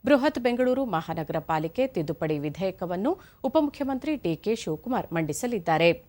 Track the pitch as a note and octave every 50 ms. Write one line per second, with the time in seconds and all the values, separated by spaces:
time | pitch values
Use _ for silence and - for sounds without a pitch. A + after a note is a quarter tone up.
0 | - - D4 C4 C4 D4+ D4+ C#4+ A#3+ B3 A#3+ B3 B3+ B3+ B3+ C4 C4+ A#3+ F3+ D#3+
1 | D#3+ - E3 E3 D#3 - D#3+ D#3+ D3+ - E3 D#3 D#3 D#3+ - - C4 C4 - F#3
2 | D#3 D3+ D#3+ - E3 D#3 D#3 D3 C#3+ D3+ C#3+ D#3+ F#3+ F#3+ F#3 - F#3+ E3+ F3 F3+
3 | G3+ C#4 F#4+ - - - - _ - C4+ - D#4+ D4+ C#4+ - - C#4+ C4 C4+ B3+
4 | - D4+ D#4 B3+ - F3 D#3+ - - G#3 A3+ A3 - F3+ D#3 D#3 - A#3 B3+ G#3
5 | - - E3 E3 D#3+ D3+ D3 - - B3 A#3+ G#3 D#3+ F3 D#3+ D#3 E3 E3+ D#3+ E3
6 | -